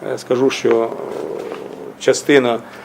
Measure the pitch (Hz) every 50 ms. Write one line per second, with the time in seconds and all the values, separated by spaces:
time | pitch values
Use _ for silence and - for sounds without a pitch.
0 | - - 131 110 - - 127 123 131 135 131 - - 117 113 113 113 113 - 82
1 | 80 - - - 76 78 - - - - - - - - - - - - - -
2 | - - 123 - - - 147 139 127 120 117 110 - - - -